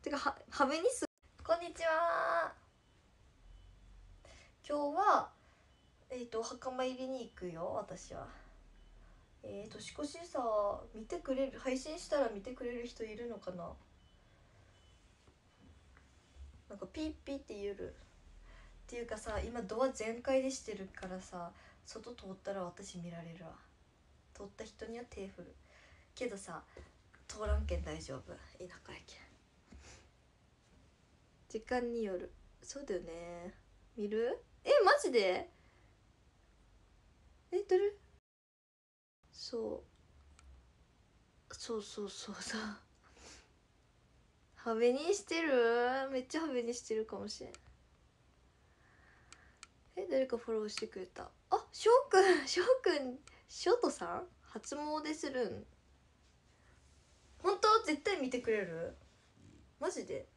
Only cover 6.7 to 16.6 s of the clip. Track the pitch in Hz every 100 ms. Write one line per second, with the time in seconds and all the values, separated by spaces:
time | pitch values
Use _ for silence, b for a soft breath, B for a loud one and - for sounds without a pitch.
6.7 | 254 254 254 262 262 220 - 180 160 175
7.7 | - 202 - - 87 73 B B B -
8.7 | - - b b b b - 214 196 214
9.7 | 208 - - 294 330 339 285 240 214 208
10.7 | - - 214 220 349 - 262 269 240 269
11.7 | 262 311 330 - 294 240 208 226 254 247
12.7 | 240 240 - 220 214 240 208 185 180 170
13.7 | - - - - - b b b b b
14.7 | - - - - - - - - - -
15.7 | - - - - - - - - -